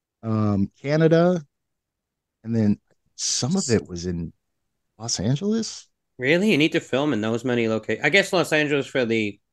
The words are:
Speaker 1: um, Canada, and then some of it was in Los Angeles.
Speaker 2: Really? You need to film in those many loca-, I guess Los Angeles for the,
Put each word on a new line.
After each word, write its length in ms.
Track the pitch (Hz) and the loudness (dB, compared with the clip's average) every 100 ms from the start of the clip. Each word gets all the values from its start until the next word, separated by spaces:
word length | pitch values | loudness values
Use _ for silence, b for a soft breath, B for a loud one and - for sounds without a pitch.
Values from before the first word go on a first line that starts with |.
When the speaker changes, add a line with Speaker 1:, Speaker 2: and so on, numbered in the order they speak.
| _ _ | _ _
Speaker 1:
um, 480 | 113 110 104 101 98 _ | -2 0 2 2 -2 _
Canada, 640 | 139 156 160 165 175 180 143 _ _ _ _ _ _ _ _ _ | -2 2 4 6 4 2 -6 _ _ _ _ _ _ _ _ _
and 100 | 113 | -4
then 260 | 113 104 101 _ _ _ - | 0 2 0 _ _ _ -10
some 400 | - - 123 190 | -6 -4 -2 -2
of 120 | 131 | 2
it 160 | 107 - | 0 0
was 180 | 87 90 | -8 -6
in 260 | 85 82 - _ _ _ _ _ - | -6 -8 -12 _ _ _ _ _ -14
Los 220 | 113 - | -8 -2
Angeles. 680 | 104 147 202 226 214 - - _ _ - | -2 0 -2 -2 -4 -10 -20 _ _ -4
Speaker 2:
Really? 320 | 127 170 214 | 0 2 2
You 80 | 147 | 2
need 140 | 160 | 2
to 80 | 165 | 0
film 320 | - 127 151 | -2 -2 0
in 80 | 110 | -2
those 240 | 110 117 | -2 -2
many 240 | 127 120 113 | -2 0 0
loca-, 360 | 110 - 110 | -2 -4 -4
I 40 | 151 | 2
guess 240 | 196 190 | 2 2
Los 200 | 180 147 | 0 0
Angeles 340 | 156 151 143 131 | 0 0 -2 -2
for 180 | 139 | -2
the, 340 | 113 113 104 101 _ | 0 0 -2 -6 _